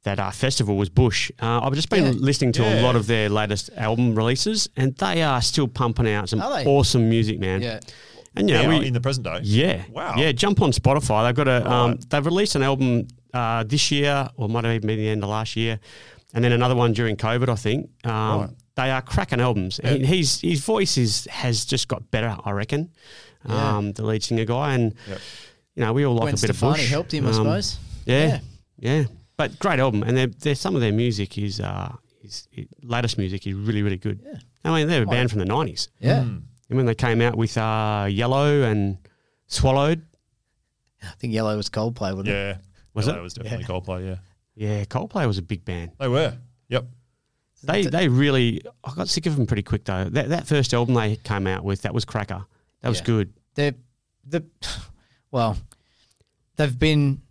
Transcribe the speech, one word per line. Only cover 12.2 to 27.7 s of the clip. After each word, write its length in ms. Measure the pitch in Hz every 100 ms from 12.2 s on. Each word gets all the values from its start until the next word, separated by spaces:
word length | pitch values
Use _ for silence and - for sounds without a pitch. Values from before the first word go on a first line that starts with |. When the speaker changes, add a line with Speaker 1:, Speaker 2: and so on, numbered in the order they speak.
| 143
Speaker 1:
released 300 | 180 208 -
an 60 |
album, 460 | 135 135 131 120 113 - _
uh, 300 | 123 117 113
this 260 | 110 143 -
year, 380 | 143 143 143 131 -
or 100 | 107
might 160 | 113 117
have 80 | 113
even 120 | 107
been 100 | 110
the 100 | 107
end 140 | 107
of 60 | 101
last 260 | 107 110 -
year, 240 | 113 110 - - - - _
and 100 | -
then 80 | 120
another 240 | 117 123 127
one 180 | 120
during 220 | 110 117 104
covid, 320 | 110 120 127
I 60 | 113
think. 340 | 107 127 - _ 120
Um, 340 | 110 110 104
Speaker 3:
Right. 80 | 113 - _ -
Speaker 1:
they 160 | 127
are 100 | 131
cracking 400 | 123 - 190 123
albums. 380 | 127 113 92 -
Speaker 3:
Yeah. 100 | - 135
Speaker 1:
He, 100 | 131
he's, 360 | 185 147 -
his 200 | 165 165
voice 340 | 139 220 196 -
is, 280 | 117 104 -
has 400 | - 127 113 -
just 220 | 127 -
got 220 | - -
better, 260 | 113 113 98 -
I 60 |
reckon. 400 | 101 107 143 170 _ - - - _ -
Speaker 2:
Yeah. 300 | 107 107 107
Speaker 1:
Um, 160 | 104
the 120 | 101 107
lead 180 | 107
singer 220 | - 113 110
guy, 300 | 120 147 131
and 180 | 117 107 -
Speaker 3:
Yep. 100 | 98 - - - _ _ -
Speaker 1:
you 80 | 113
know, 80 |
we 120 | 120 143
all 80 |
like 80 | 120 113
Speaker 2:
Gwen 100 | -
Speaker 1:
a 20 |
bit 120 | 113
of 40 | 98
Speaker 2:
Stefani 280 | 127 151
Speaker 1:
Bush. 60 | 123
Speaker 2:
helped 240 | 139 175
him, 120 | 151 139
I 40 |
Speaker 1:
Um, 40 | 110
Speaker 2:
suppose. 420 | 110 175 202